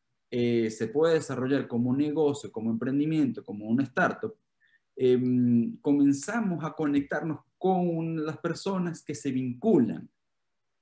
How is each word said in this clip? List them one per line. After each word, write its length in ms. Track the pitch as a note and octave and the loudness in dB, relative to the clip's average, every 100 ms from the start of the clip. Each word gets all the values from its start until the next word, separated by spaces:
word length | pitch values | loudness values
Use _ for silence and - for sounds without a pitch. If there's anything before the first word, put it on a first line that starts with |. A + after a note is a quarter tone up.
| _ _ _ | _ _ _
eh, 400 | A#2+ A#2+ A#2 A2 | -2 2 2 0
se 160 | A2 A2 | -2 -4
puede 280 | C#3+ E3 D#3+ | 2 2 2
desarrollar 520 | D3+ B2+ C3 C#3 B2 | 0 -4 0 0 0
como 240 | A#2+ B2 | -2 0
un 60 | C#3 | 0
negocio, 540 | D3+ D3 D3 C#3+ G2+ | 0 2 0 0 -6
como 200 | A2+ A2+ | -6 -4
emprendimiento, 760 | A2+ B2+ C#3+ D3+ D#3 C3+ - - | -2 -2 0 0 2 0 -2 -10
como 220 | G#2 G#2+ | -12 0
una 160 | A#2+ | 0
startup, 500 | C3+ - E3+ - A2 - _ _ _ _ _ - | 0 0 0 0 -8 -10 _ _ _ _ _ 0
em, 800 | B2+ B2+ B2+ B2 B2 A#2+ A2+ - | 2 4 4 2 4 4 2 -2
comenzamos 880 | D3 C#3+ C#3+ C#3 - A#3 G3 D#3+ D3+ | 0 4 4 2 -2 -2 -2 -2 -6
a 80 | |
conectarnos 640 | D3+ D3+ C#3+ C#3 D#3+ E3 D3 _ _ | -4 0 0 -2 -4 -4 -6 _ _
con 680 | F#3 F#3 F3 E3 E3 D#3+ D3+ | 0 2 0 -2 -4 -4 -6
las 120 | D#3 | -4
personas 640 | F#3+ D#3+ G3 F#3+ F3 E3 | -6 -4 -4 -2 -4 -6
que 140 | - D3 | -10 -6
se 160 | C#3 | -4
vinculan 800 | B2+ B2+ A#2+ A3+ F3 G#2+ E2 - _ _ _ _ _ _ _ | -4 -4 -2 2 4 4 -2 -12 _ _ _ _ _ _ _